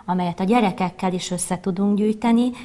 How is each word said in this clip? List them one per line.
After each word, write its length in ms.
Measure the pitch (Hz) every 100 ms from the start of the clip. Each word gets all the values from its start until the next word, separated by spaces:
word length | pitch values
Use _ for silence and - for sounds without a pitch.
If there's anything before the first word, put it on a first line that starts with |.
amelyet 360 | - 180 180 170
a 40 |
gyerekekkel 680 | 190 226 202 180 180 - 190
is 180 | 180 -
össze 300 | 180 - 180
tudunk 360 | 196 185 202 202
gyűjteni, 540 | 214 214 233 233 247 247